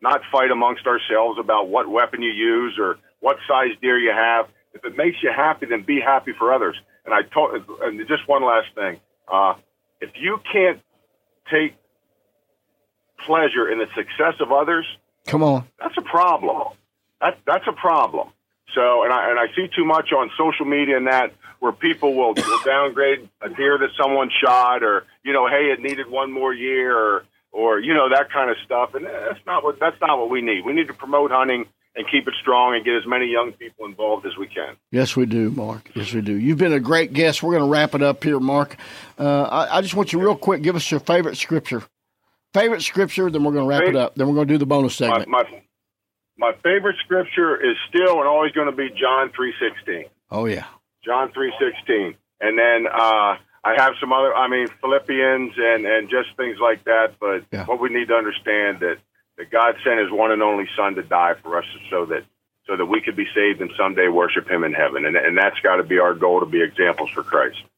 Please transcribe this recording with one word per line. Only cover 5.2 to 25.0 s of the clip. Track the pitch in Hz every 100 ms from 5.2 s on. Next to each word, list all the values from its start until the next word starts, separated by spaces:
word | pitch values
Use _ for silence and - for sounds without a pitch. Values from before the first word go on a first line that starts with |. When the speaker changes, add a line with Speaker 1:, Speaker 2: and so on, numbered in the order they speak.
Speaker 1:
you | 135 120
happy, | 151 151 131
then | 117
be | 95 143
happy | 123 139 -
for | 110 117
others. | 131 101 - - _ -
And |
I | 107
to-, | 101 156 151 120 95 104
and | 120 107 110
just | 151 -
one | 139 127
last | 113 110
thing. | - 98 85 _ _ -
Uh, | 95 98 - _ _ _ _
if | - -
you | 160 208 -
can't | 208 185 160 _ _ _ _ _ _ -
take | 156 151 - _ _ _ _ _ _ _ _ _ _ _ _ _ _ -
pleasure | 165 156 127 110
in | 113
the | 104 -
success | 101 - 160 156
of | 135
others, | 139 151 165 160 - _ _ -
Speaker 2:
Come | 151
on. | 156 135 123 _
Speaker 1:
that's | 330 -
a |
problem. | - 170 180 160 - - 285 - _ _ _ _
That, | 160 - -
that's | 175 233
a |
problem. | - 180 156 120 - - _ _ _ -
So, | 131 123 120
and | 120
I, | 127 101
and | 120
I | 117 -
see | 185 -
too | 160
much | 156 -
on | 143 156 -
social | 160 151 143
media | 143 139 135
and | 127
that | 131 123 - - -
where | 127
people | 127 165 160 147 131
will, | 123
will | 110 - 1077
<coughs> | 135
downgrade | 139 143 123 139 135 113 _
a | 107
deer | 117 139 143
that | 135 -
someone | 139 139 127 -
shot, | 135 123 123 123
or, | 113 101